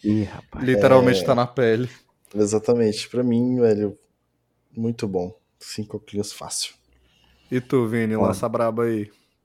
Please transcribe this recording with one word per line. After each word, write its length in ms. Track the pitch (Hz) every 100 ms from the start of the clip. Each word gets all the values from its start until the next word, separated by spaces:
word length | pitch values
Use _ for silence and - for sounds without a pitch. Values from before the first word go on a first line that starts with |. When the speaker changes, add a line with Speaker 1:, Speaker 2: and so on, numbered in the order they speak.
| 107
Speaker 1:
Ih, 180 | 107
rapaz. 400 | 98 - - -
Speaker 2:
Literalmente 580 | 131 127 131 131 123 120
Speaker 3:
É. 40 | 110
Speaker 2:
tá 100 | 123
na 100 | 127
pele. 440 | - 117 113 123 - _ _ _
Speaker 3:
Exatamente. 760 | 104 104 107 113 120 110 107 -
Pra 120 | 120
mim, 360 | 123 117 123 123
velho, 380 | 113 104 104 98 _ _ _ _ _ _ _
muito 320 | 113 117 117 107
bom. 300 | 92 90 - _ _
Cinco 380 | - - 104 104
oclinhos 340 | - 101 -
fácil. 420 | - - - - - _ _ _ _ _ _ -
Speaker 2:
E 80 | 127
tu, 260 | 123 135 113
Vini, 240 | 117 110 110
Speaker 1:
Foda. 120 | 98
Speaker 2:
lança 200 | 95 120
braba 380 | 113 113 113 117
aí. 260 | 110 104 _ _ _